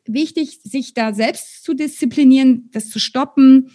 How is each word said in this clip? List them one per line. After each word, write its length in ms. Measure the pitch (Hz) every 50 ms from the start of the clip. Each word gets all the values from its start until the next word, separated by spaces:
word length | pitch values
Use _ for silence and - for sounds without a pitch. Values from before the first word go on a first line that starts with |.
| _
wichtig, 560 | - 214 269 320 302 - 339 311 - - _ _
sich 300 | 202 - 277 240 - _
da 200 | 240 226 220 208
selbst 520 | 202 220 254 330 - - - - - _
zu 80 | - 320
disziplinieren, 960 | 262 302 294 - - - 247 233 - 294 262 262 262 269 262 254 240 - _
das 180 | _ 220 214 214
zu 100 | - 220
stoppen 720 | - - - 254 269 277 _ - 269 262 262 269 262 262 _